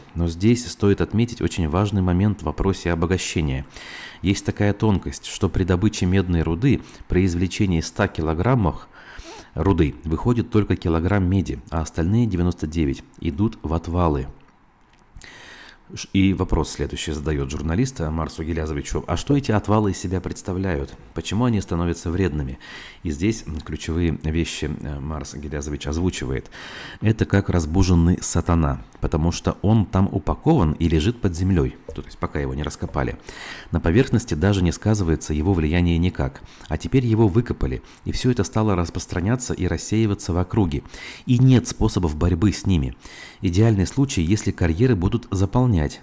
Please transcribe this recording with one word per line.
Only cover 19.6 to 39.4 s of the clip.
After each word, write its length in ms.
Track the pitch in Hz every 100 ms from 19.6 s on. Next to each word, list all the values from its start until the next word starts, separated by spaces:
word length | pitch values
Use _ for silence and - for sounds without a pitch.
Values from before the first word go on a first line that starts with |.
| 101 107 104
из 80 | 90
себя 240 | 92 90
представляют? 720 | 85 - - 92 95 73 69 - -
Почему 320 | - - 98
они 160 | 123 104
становятся 500 | 92 85 87 82 85
вредными?» 480 | 90 90 73 65 69 - - - -
И 80 | 85
здесь, 340 | 73 101 110 -
м, 140 | 73
ключевые 580 | - 78 - 80 85 -
вещи, 480 | 78 82 80 - 76 -
э, 180 | 73 71
Марс 360 | 73 78 69
Гилязович 520 | 71 73 73 73 71 76
озвучивает. 640 | 78 90 - 64 65 - - - - - -
«Это 240 | 107 110 -
как 240 | 98 -
разбуженный 680 | 90 76 80 92 85 85 90
сатана, 600 | - 87 82 85 73 65 - -
потому 280 | 71 80 82
что 280 | - - -
он 240 | 95 113
там 240 | 92 95 95
упакован 640 | 98 - 73 147 160 80
и 160 | 71 85
лежит 320 | 80 92 -
под 160 | 95 82
землёй, 400 | 92 87 65 - -
то 60 | -
есть 160 | - -
пока 220 | - 76
его 140 | 67
не 80 | 67
раскопали. 560 | 76 - - 73 62 - - - - - -
На 80 | 82
поверхности 540 | 82 101 135 113 -
даже 300 | 76 98 98
не 100 | 87
сказывается 600 | - 107 107 82 76 -
его 180 | 76 85
влияние 460 | 87 78 87 87 82
никак. 420 | 90 - 67 - - - -
А 100 | 80
теперь 260 | - 135
его 240 | 123 110 110
выкопали, 540 | 101 120 - - - - - -
и 60 |
всё 180 | - 123
это 120 | 123
стало 320 | 92 110 107
распространяться 800 | 90 87 95 - 92 95 131